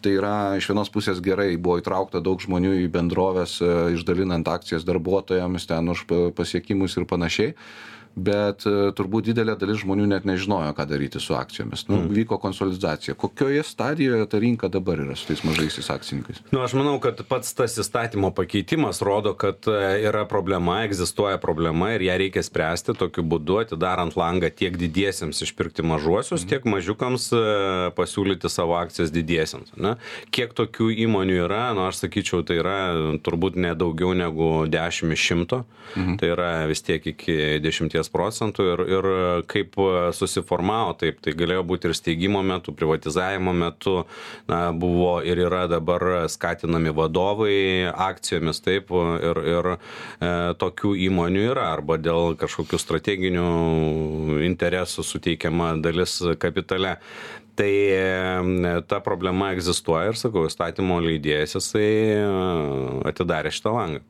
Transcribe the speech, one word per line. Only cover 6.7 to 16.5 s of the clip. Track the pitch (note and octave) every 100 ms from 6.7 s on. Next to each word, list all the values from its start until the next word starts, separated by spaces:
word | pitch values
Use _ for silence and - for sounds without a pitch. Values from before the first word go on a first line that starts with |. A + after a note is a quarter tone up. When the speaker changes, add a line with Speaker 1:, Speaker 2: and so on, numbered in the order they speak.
| G2 F#2 F#2
Speaker 1:
ir | E2
panašiai. | F2+ E2+ - A#2 - - - - - - -
Bet, | F#2+ G2+ G#2 G2+
e, | G#2+ G2+ G2+ G2
turbūt | F#2+ A2 A2
didelė | A#2 A2 G2+
dalis | G2 G#2+
žmonių | G2 G2 G#2
net | G2
nežinojo, | G2 F#2 G2 G2 D2+
ką | D2 D2
daryti | D2 C#2 -
su | - C#2
akcijomis. | B1+ - A1 - -
Nu, | G2+
Speaker 2:
Mhm. | E2+ G#2
Speaker 1:
vyko | A2+ G2+
konsolidacija. | G2 F#2 F#2+ F#2 F2+ D2+ -
Kokioje | C#2 - - C3+ C#3+
stadijoje | D3+ - A#2 D#3 C3+ A#2 G#2+
ta | G#2+
rinka | A#2 A#2 F#2+
dabar | F#2+ F#2 D#2+
yra | C#2 -
su | -
tais | D2+
mažaisiais | E2 D#2+ D#2 - -
akcininkais? | C2+ - C2+ - -
Speaker 2:
Nu, | -